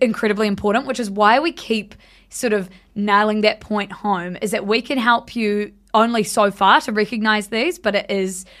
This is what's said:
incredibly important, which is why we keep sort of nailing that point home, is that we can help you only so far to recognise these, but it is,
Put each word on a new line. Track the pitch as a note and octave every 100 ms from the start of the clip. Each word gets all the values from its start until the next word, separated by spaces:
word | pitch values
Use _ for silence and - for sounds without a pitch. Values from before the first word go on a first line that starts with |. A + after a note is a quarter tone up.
incredibly | B3 G3+ G#3+ G#3 G#3+
important, | G3+ G#3 A3 C4+
which | B3
is | G#3
why | G3 G#3 B3+
we | E4+
keep | - - A3 G3+ - _ _ _
sort | - A#3+
of | G#3 F#3 - _
nailing | - G3+ G3+ G#3+ G#3+
that | G#3 -
point | - G#3 G3
home, | F#3+ G#3 F#3 F3 F3+
is | G#3
that | A3
we | G3+ A3+
can | A#3+ C4+
help | A3+ A#3 -
you | A#3 G#3 G#3 G#3 - _
only | A3 A#3 A#3
so | G#3 A3+ G3+
far | G3 G3 C4+
to | -
recognise | G#3+ G#3 A#3 G#3+ G#3+ G3+
these, | A3+ D#4+ F4
but | G#3+ G3
it | -
is, | G3 F#3+ F#3 - -